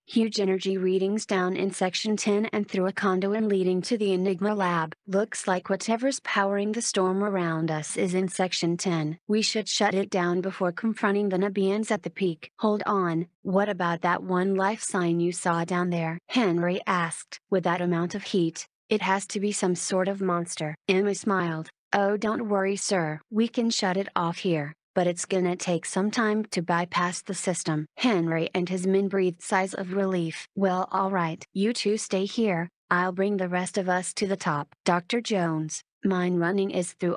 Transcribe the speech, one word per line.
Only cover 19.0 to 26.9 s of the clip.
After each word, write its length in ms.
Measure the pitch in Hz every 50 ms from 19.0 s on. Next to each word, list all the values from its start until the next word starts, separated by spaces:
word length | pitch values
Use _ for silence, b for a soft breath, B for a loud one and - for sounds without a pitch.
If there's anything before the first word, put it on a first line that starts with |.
| 185
has 260 | 185 190 196 - -
to 100 | - 202
be 140 | 196 208 202
some 240 | - 202 185 180
sort 320 | - - - 196 185 185 196
of 120 | 202 196
monster." 540 | 196 180 175 170 170 170 - - 160 151 156 - - -
Emma 260 | 185 190 202 202 190
smiled. 540 | - - 220 196 185 175 170 160 160 160 - _ _ _ - -
"Oh, 200 | 202 196 196 208
don't 320 | 202 226 214 220 - 233 208
worry, 260 | 208 196 190 196 202
sir. 460 | 196 - - 208 180 160 156 151 156 - _
We 160 | 220 214 233
can 240 | 226 - 254 226 226
shut 260 | 220 - 208 185 180
it 120 | 190 196 - -
off 220 | - 175 165 175 -
here, 340 | - 185 165 151 143 151 156 _ _ _ -
but 100 | 196 175
it's 200 | 175 175 175 -
gonna 280 | - 196 185 180 175 180
take 300 | 180 - 185 175 165 -
some 260 | - - 185 196 214
time 340 | 220 240 220 214 214 220 214
to 140 | - - 185
bypass 640 | 170 180 175 170 180 175